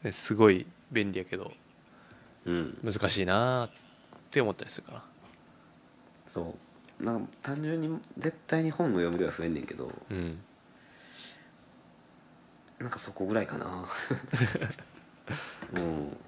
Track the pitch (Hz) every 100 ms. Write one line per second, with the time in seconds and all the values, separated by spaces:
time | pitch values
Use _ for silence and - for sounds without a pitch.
0 | 110 92 - 107 110 92 - - - 120
1 | 101 95 92 92 - - - - - -
2 | - - - - - 87 76 - 113 101
3 | 101 101 90 98 120 127 117 - - -
4 | - - - 139 113 95 - - - -
5 | - - - - - - - - - -
6 | - - - - 82 - - - - -
7 | - 117 104 - - 143 151 165 156 160
8 | - - 160 - - 160 160 147 165 95
9 | 85 87 85 80 85 78 - - 64 -
10 | - 95 85 80 101 - - - - -
11 | - - - - - - - - - -
12 | - - - - - - - - 123 -
13 | - - 95 110 95 76 73 92 90 -
14 | - 131 - 117 120 - 107 - - -
15 | - - - 104 - - - 92 85 78
16 | 73 -